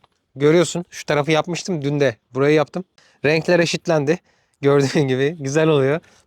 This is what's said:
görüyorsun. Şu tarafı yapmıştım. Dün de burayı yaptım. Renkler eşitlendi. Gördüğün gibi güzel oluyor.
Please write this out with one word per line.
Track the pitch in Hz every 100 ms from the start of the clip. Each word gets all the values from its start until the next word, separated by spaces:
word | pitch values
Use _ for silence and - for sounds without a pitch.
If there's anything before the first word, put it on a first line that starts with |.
| _ _ _ 131
görüyorsun. | 143 175 156 175 175
Şu | - -
tarafı | 147 139
yapmıştım. | 156 156 165 - 170
Dün | 139 147
de | 139 110 _
burayı | 127 143 151
yaptım. | 143 180 - _ _ _ 139
Renkler | 160 156 175
eşitlendi. | 165 170 - 160 139 175 _ _ _ -
Gördüğün | 139 143 135 165 135
gibi | 127 139 170
güzel | 135 147 156
oluyor. | 147 131 156 - _